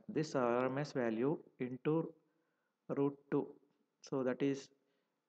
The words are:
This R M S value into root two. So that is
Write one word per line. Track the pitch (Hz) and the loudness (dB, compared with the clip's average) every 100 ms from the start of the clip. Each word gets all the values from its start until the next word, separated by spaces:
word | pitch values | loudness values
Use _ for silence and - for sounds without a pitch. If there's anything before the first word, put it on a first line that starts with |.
| - | -6
This | 107 151 139 | -2 0 2
R | 120 120 131 | 2 2 2
M | 135 | 0
S | 147 | -4
value | 139 120 110 131 160 - - | -2 0 2 0 -2 -6 -8
into | 123 127 151 160 165 - _ _ _ _ _ _ - 139 | -8 -4 0 0 0 -8 _ _ _ _ _ _ -6 0
root | 143 143 - | 0 0 -2
two. | 143 - - _ _ _ _ | -2 -2 -6 _ _ _ _
So | - 139 | -6 0
that | 127 123 | 0 2
is | 139 139 - _ _ _ _ _ | 0 0 -6 _ _ _ _ _